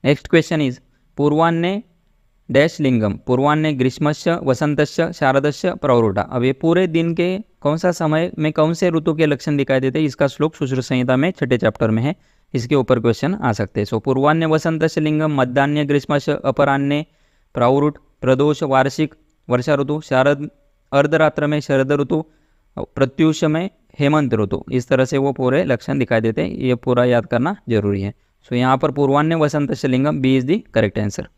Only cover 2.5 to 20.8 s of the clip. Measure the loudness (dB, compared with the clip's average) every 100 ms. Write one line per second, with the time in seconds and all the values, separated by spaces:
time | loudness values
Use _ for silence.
2.5 | 2 2 2 0 2 0 -4 -2 0 2
3.5 | 2 0 0 -2 0 -2 -2 -2 -2 -2
4.5 | 0 0 0 -2 0 -4 0 2 2 0
5.5 | -2 -4 -2 2 4 4 0 -2 -2 -2
6.5 | 0 2 2 2 0 -2 0 -2 -2 -10
7.5 | _ -4 0 -2 0 0 0 -2 -2 -4
8.5 | 0 0 2 0 0 -2 0 0 0 -2
9.5 | -2 0 0 0 0 -2 0 -2 0 -4
10.5 | -2 -4 -4 -2 -2 2 2 0 -2 -2
11.5 | 2 0 0 0 0 -2 -4 _ _ _
12.5 | -6 0 0 2 2 2 0 -2 -2 -2
13.5 | -2 -4 -4 -2 -4 -2 0 2 2 2
14.5 | 0 0 -2 -2 0 0 0 0 0 0
15.5 | 2 0 0 0 0 0 -2 -2 -2 -2
16.5 | 0 2 2 0 -2 -4 _ _ _ _
17.5 | 0 2 2 0 -2 _ _ 0 2 2
18.5 | 0 0 2 0 0 -4 -6 _ _ -4
19.5 | -2 0 -2 0 -4 -2 2 2 2 -4
20.5 | _ _ _